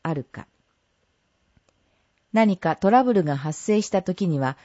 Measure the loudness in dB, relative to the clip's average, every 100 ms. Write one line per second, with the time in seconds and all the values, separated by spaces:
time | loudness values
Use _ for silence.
0 | -6 -6 -8 -16 -20 _ _ _ _ _
1 | _ _ _ _ _ _ _ _ _ _
2 | _ _ _ 2 2 2 -2 0 4 4
3 | 4 2 0 -2 -6 -6 -2 0 0 -2
4 | -4 -4 -2 0 -2 -6